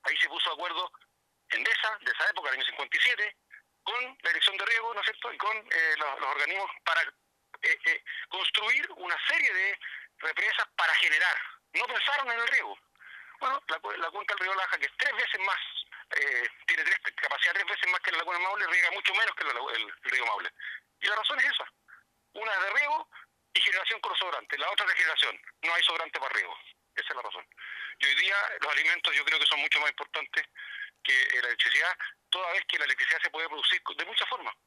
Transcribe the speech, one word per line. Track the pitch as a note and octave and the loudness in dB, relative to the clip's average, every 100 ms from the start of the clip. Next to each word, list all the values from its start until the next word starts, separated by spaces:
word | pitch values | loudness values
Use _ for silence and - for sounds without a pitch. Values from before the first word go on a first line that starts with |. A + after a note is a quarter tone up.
Ahí | - D#3 | -2 0
se | D#3 | 0
puso | E3 F3 | 0 -4
de | |
acuerdo | D#3 F3 E3 F3+ - _ _ _ _ _ | -2 -4 -4 -6 -10 _ _ _ _ _
Endesa, | - C3+ - A3 G#3+ | -4 0 0 0 -2
de | C3 | -4
esa | - F3+ | 0 0
época, | G#3 C#3+ | 0 -4
del | C3 | -2
año | C3 | -2
cincuenta | - C#3 - | -4 -4 4
y | |
siete, | B3 A3+ G#3 - _ - _ _ | 4 4 -2 -6 _ -20 _ _
con | - A#3 B3+ C4 | -6 -6 -6 -4
la | - | -2
Dirección | E3 - F#3+ | 2 2 2
de | |
Riego, | G3 A#3 A3+ | 0 0 0
¿no | G#3 | -2
es | |
cierto?, | G#3+ - - | -4 -4 -10
y | - | -4
con, | G#3 | -2
eh, | A3 G#3+ E3 D#3+ D3+ | -2 -2 0 2 0
los, | D3+ C3+ | -2 -2
los | C3+ | -2
organismos | C#3+ D3 F#3+ G3 - | 0 0 -2 -4 -4
para, | - E3 | 0 2
eh, | C#3+ _ _ _ _ - D#3+ E3 | 0 _ _ _ _ -2 0 2
eh, | - E3 - - - | 0 0 -4 -12 -8
construir | F#3 E3+ G#3 G#3+ C4 - E4 | -4 0 0 2 0 0 -8
una | F3+ E3+ - | -4 -2 0
serie | D#4+ C#4 | 2 2
de | F#3 F#3+ F#3+ - - - _ | 2 0 -2 -10 -14 -16 _
represas | D#3+ D#3 G#3 G#3+ A3 | -4 0 0 0 -2
para | - E3 | 2 4
generar. | D#3 E3+ D#3 F3+ C#3 - - _ | 4 4 4 4 2 -4 -14 _
No | E3+ | -4
pensaron | B3 A#3 - C#4+ B3+ | -2 0 0 0 0
en | A#3 | 0
el | A#3+ | 2
riego. | C4+ B2 G2+ _ _ - - - - | 2 0 -12 _ _ -20 -18 -20 -4
Bueno, | C#4 C#4 - | -2 -2 -4
la | D#3+ | -6
cu-, | G3+ | -4
la | F#3 E3 | -4 -4
cuenca | F#3 G3+ | -4 -4
del | G3+ F#3 | -2 0
río | |
Laja, | F#3+ F#3 E3+ | 0 0 -2
que | C#3+ | -2
es | - | 0
tres | F#4 | 0
veces | B3+ A#3 G3+ | 0 -2 -2
más, | F#3+ F3+ - - - - - - | -2 -2 -4 -8 -10 -14 -4 0
eh, | C#3 B2 B2 - - | 2 0 -2 -4 0
tiene | - | 2
tres, | D#3 F#3+ F#3+ | 2 0 -2
capacidad | - G3 - F3 | -4 -2 2 2
tres | F#3 F#3 | 2 -2
veces | G3+ F3+ | -2 0
más | F3+ | 0
que | - | 0
la | E3 | -2
laguna | E3 F3 | -2 -2
del | F#3 | -2
Maule, | G#3 F#3 | -2 2
riega | F3+ F3 | 2 2
mucho | G3 G3 | 2 0
menos | G3+ A3 - | 2 0 0
que | |
la | D#3 | -4
lagu-, | A#2+ C3 | -2 -4
el, | A#2 | -4
el | G#2 - - | -6 -8 -2
río | B2+ | 0
Maule. | A#2+ G2+ F2+ - - - _ _ | 0 -2 -6 -10 -12 -12 _ _
Y | - | 0
la | G#3+ | 0
razón | G#3 C#4+ | 0 0
es | |
esa. | D4 C4+ - _ _ - _ _ _ | 0 0 -6 _ _ -20 _ _ _
Una | - A3 | -8 -2
es | F#3+ | 0
de | G3 | 0
riego | A#3 D4 D#4 - - - _ _ | 0 0 -2 -4 -18 -20 _ _
y | - | 2
generación | - F#3 F#3 - | 2 2 0 -2
con | G#3+ | -2
los | F3+ | -2
sobrantes. | F#3 C#3+ G#2+ C#3 | 0 -2 -4 -2
La | D#3+ | 0
otra | G3+ G3 | 0 2
es | |
de | F3 | 2
generación. | E3 C#3+ C#3 - - _ | 2 4 0 -2 -16 _
No | E3 | -2
hay | E3+ | 2
sobrante | E3+ E3 D#3+ D#3+ | 2 0 -4 -4
para | C3+ | -2
riego. | G#2+ F#2 - - - _ | -2 -4 -8 -16 -20 _
Esa | - - | -8 -6
es | C3 | -6
la | |
razón. | G#2+ F#2 - - - - - - | -8 -10 -14 -18 -14 -10 -10 2
Y | C#3 | 4
hoy | |
día | C#3+ F#3 G3+ - - | 6 4 4 2 -2
los | C#3 | 0
alimentos | D3 D#3 E3+ E3 | 2 4 2 2
yo | D3 C#3+ | 2 2
creo | D#3 | 4
que | |
son | D3+ D3+ | 4 2
mucho | D3+ D3 | 2 2
más | D3 | 2
importantes | - D3 D#3 C#3 - - - - - - _ | -2 -8 -6 -4 -4 -4 -12 -12 -10 -12 _
que, | - | 4
eh, | C3 B2+ B2+ | 4 6 2
la | A#2+ | 0
electricidad, | A#2 B2+ D3 E3 F3 - - _ | 2 4 4 2 0 -8 -10 _
toda | F3+ F3+ | -2 0
vez | F#3 - | -2 -2
que | F#3 | -2
la | C#3+ | 0
electricidad | - - D#3+ | 2 2 2
se | E3 | 0
puede | D#3 E3 | -2 -6
producir | D3+ - F3+ | 0 2 2
co-, | - | -2
de | - F3 | -6 -4
muchas | A3+ - | -2 -2
formas. | B3+ A#2+ - | -4 -8 -12